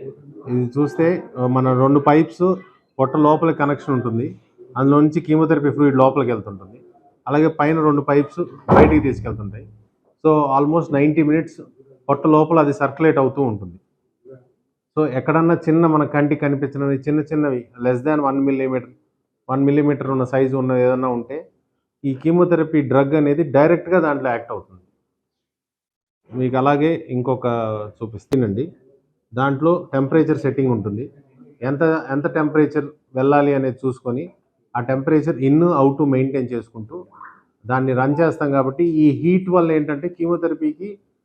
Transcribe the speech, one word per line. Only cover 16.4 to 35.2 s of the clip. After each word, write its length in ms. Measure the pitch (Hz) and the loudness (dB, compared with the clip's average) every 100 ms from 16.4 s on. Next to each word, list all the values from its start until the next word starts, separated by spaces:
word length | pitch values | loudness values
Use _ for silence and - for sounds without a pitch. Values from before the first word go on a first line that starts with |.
కనిపించినవి 540 | 147 139 139 139 139 135 | -2 -2 -4 -4 -4 -4
చిన్న 240 | 147 151 | -2 -4
చిన్నవి 480 | 151 160 147 123 110 123 | -2 -2 -2 -4 -8 -4
less 160 | 123 123 | -2 0
than 220 | 143 151 | -2 0
one 180 | 139 135 139 | 0 0 0
millimeter, 400 | 135 131 127 120 _ _ _ _ _ - | 0 -2 -4 -8 _ _ _ _ _ -6
one 160 | 131 139 | 0 2
millimeter 420 | 147 147 131 135 | 2 2 0 -2
ఉన్న 120 | 131 | -2
సైజు 340 | 127 131 135 135 | -2 0 0 -2
ఉన్న 140 | 131 | -2
ఏదన్నా 360 | 127 127 127 131 | 0 2 0 -2
ఉంటే 400 | 120 117 151 - _ _ _ _ _ 139 | -4 -8 -14 -14 _ _ _ _ _ -8
ఈ 100 | 131 | -2
కీమోథెరపీ 640 | 160 175 175 165 156 156 | 0 2 2 2 2 0
డ్రగ్ 340 | 127 131 139 156 | 2 0 2 0
అనేది 280 | 143 147 | 0 0
డైరెక్ట్గా 560 | 151 135 160 170 170 180 | 0 2 4 2 0 0
దాంట్లో 300 | 160 143 131 | 0 -2 -4
యాక్ట్ 220 | 117 - | -6 -8
అవుతుంది. 300 | 104 - 90 _ _ _ _ _ _ _ _ _ _ _ _ _ _ _ 123 | -14 -14 -20 _ _ _ _ _ _ _ _ _ _ _ _ _ _ _ -6
మీకు 200 | 127 131 | -4 0
అలాగే 480 | 139 143 160 160 - | 0 2 0 -2 -4
ఇంకొక 360 | 123 127 123 123 117 110 107 104 - | -4 -2 -2 -2 -2 -4 -6 -10 -12
చూపిస్తానండి. 680 | 113 104 - 135 110 98 165 - _ _ _ _ _ | -14 -12 -4 -2 0 -2 -6 -12 _ _ _ _ _
దాంట్లో 560 | 120 135 135 160 175 - | -4 -2 0 0 0 -2
టెంపరేచర్ 440 | 135 135 160 156 147 | -4 0 0 0 -2
సెట్టింగ్ 340 | 139 135 131 | -4 -2 -2
ఉంటుంది. 420 | 113 101 104 139 _ _ _ - - | -2 -4 -8 -10 _ _ _ -20 -10
ఎంత, 200 | 123 143 165 160 135 | -6 -2 0 0 -4
ఎంత 220 | 139 156 | -4 -4
టెంపరేచర్ 520 | 156 151 151 147 147 143 - _ 127 | -2 0 0 0 0 -6 -14 _ -2
వెళ్ళాలి 380 | 139 147 143 | 2 2 2
అనేది 240 | 139 131 117 131 | 0 -2 -4 -6
చూసుకొని 480 | 120 123 123 180 _ _ _ _ 123 | -6 -8 -8 -10 _ _ _ _ -8
ఆ 20 | |
టెంపరేచర్ 560 | 120 135 139 156 | -4 -2 0 0